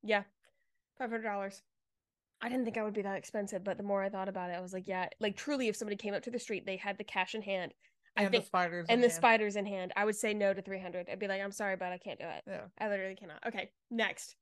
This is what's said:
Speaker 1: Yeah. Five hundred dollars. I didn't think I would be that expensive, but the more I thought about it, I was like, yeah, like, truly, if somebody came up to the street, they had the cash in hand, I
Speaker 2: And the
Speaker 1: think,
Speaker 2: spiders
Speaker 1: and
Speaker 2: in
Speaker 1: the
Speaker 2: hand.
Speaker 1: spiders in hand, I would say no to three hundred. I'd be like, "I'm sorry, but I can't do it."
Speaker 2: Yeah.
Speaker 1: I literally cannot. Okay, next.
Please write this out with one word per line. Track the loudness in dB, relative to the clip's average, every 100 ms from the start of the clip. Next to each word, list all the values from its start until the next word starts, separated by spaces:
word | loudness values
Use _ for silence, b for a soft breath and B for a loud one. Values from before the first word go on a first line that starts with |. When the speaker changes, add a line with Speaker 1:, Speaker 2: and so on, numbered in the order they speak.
Speaker 1:
Yeah. | 4 2 2 _ _ _ _ _ _ _
Five | -4
hundred | -2
dollars. | -2 -2 -4 -8 _ _ _ _ _ _ _ _
I | -4
didn't | 0 0
think | 0
I |
would | -2 -2
be |
that | -2 -4
expensive, | -4 -4 -2 -4
but | -4 -4
the |
more | 0 0
I | 0
thought | -2 -4
about | -4 -4
it, |
I | -4
was | -6
like, | -8 -4
yeah, | -2 -2 -2
like, | -4 -2
truly, | -2 0 0
if | 0
somebody | -4 -4
came | -2 -2
up |
to | -2
the | -6
street, | -4 -4 -4
they | -4
had | -4 -6
the |
cash | -2 0 0 -2
in |
hand, | -2 -2 -2 -8 b b b 2
I |
Speaker 2:
And | 6
the | 4
Speaker 1:
think, | 4
Speaker 2:
spiders | 2 4 0 4
Speaker 1:
and | 8
Speaker 2:
in |
Speaker 1:
the | 8
Speaker 2:
hand. | 8
Speaker 1:
spiders | 8 8 6 0
in | -2
hand, | -4 -4 0
I | 0
would | 2
say | 0
no | 4 4
to | 2
three | -2 -6
hundred. | -6 -6 -6
I'd | -4
be | -2
like, | -2
"I'm | -4
sorry, | -2 -2 0
but | -2
I | -4
can't | -8 -10
do | -8
it." | -10 -8
Speaker 2:
Yeah. | -10 -10 -6
Speaker 1:
I | -2
literally | 0 -2 -6
cannot. | -14 -8 -6
Okay, | -6 -8 _ _
next. | 0 0 -2 -12 -16